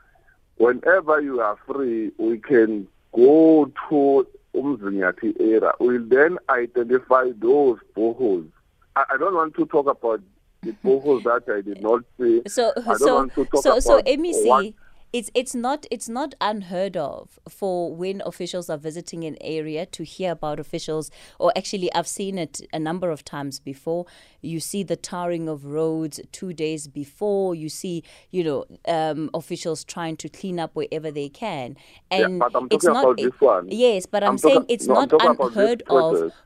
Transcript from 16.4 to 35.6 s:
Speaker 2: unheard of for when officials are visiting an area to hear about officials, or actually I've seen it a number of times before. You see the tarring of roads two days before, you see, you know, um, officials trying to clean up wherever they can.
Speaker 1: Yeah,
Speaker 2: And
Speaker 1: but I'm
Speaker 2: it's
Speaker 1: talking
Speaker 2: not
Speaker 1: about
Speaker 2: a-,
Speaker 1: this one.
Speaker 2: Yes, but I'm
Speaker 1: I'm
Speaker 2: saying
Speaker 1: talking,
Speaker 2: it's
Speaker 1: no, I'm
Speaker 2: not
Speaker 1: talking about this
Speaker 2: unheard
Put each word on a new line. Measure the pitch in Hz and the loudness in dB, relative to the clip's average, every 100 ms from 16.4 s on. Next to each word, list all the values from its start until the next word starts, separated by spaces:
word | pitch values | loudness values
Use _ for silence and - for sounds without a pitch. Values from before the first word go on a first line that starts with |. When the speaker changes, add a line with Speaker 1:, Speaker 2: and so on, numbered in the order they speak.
Speaker 2:
unheard | 202 214 180 185 196 180 | -4 -4 -6 -4 -4 -4
of | 139 - - _ - | -6 -8 -16 _ -20
for | - 196 180 165 165 | -8 -4 -4 -4 -6
when | 185 196 - | -8 -6 -10
officials | - 175 180 170 | -10 -8 -8 -8
are | 156 | -8
visiting | 156 160 165 165 | -8 -12 -12 -10
an | 165 135 | -10 -10
area | - 156 156 151 185 | -8 -8 -6 -8 -8
to | - | -12
hear | 160 - 185 | -14 -8 -6
about | 160 151 151 | -6 -6 -8
officials, | 151 165 - 156 151 - - - | -8 -10 -6 -8 -8 -14 -20 -2
or | 175 - | 0 0
actually | - 202 175 | -4 -6 -4
I've | 170 170 | -2 -4
seen | - 196 190 | -6 -8 -6
it | 156 - - | -8 -10 -12
a | 160 | -8
number | 156 180 180 | -6 -4 -4
of | 156 | -6
times | - 147 139 131 | -8 -10 -10 -12
before. | 135 135 165 170 175 - _ _ | -14 -12 -6 -6 -8 -16 _ _
You | 165 165 | -10 -8
see | - 202 | -6 -6
the | 175 170 | -6 -6
tarring | - 180 175 175 160 | -8 -8 -6 -4 -6
of | 151 143 | -8 -8
roads | 151 160 160 160 - - | -4 -2 -2 -6 -10 -18
two | - 190 | -14 -12
days | 160 156 156 151 | -6 -6 -6 -10
before, | 147 139 _ 208 202 190 165 | -12 -14 _ -2 -2 -2 -4
you | 156 | -8
see, | - 190 170 - - _ | -10 -8 -8 -10 -20 _
you | 185 | -4
know, | 160 131 - - - | -2 -4 -6 -8 -4
um, | 165 160 151 156 | -2 -2 -4 -6
officials | 165 - 170 175 156 - | -8 -8 -8 -6 -8 -10
trying | - 165 160 | -10 -8 -8
to | 156 | -12
clean | - 190 175 | -12 -8 -6
up | 160 - | -6 -6
wherever | 147 156 156 | -6 -6 -8
they | 147 143 | -8 -10
can. | - 220 151 123 135 _ _ _ | -8 -8 -8 -8 -12 _ _ _
Speaker 1:
Yeah, | 190 185 | 0 0
Speaker 2:
And | 185 | 0
Speaker 1:
but | 123 | 0
I'm | 123 127 | 0 0
Speaker 2:
it's | 151 | 2
Speaker 1:
talking | 175 | 2
Speaker 2:
not | 143 131 | 4 4
Speaker 1:
about | 117 | 2
Speaker 2:
a-, | |
Speaker 1:
this | 123 - | 0 2
one. | 135 95 87 | 4 4 0
Speaker 2:
Yes, | 214 247 196 - | 2 2 2 -2
but | 202 | 0
I'm | 202 | 0
Speaker 1:
I'm | 202 | 4
Speaker 2:
saying | 156 - | 4 4
Speaker 1:
talking, | - 240 | 4 -2
Speaker 2:
it's | 123 | 2
Speaker 1:
no, | 113 | 2
I'm | |
Speaker 2:
not | 120 | 4
Speaker 1:
talking | 156 165 | 4 4
about | 143 127 | 2 0
this | |
Speaker 2:
unheard | 113 | 0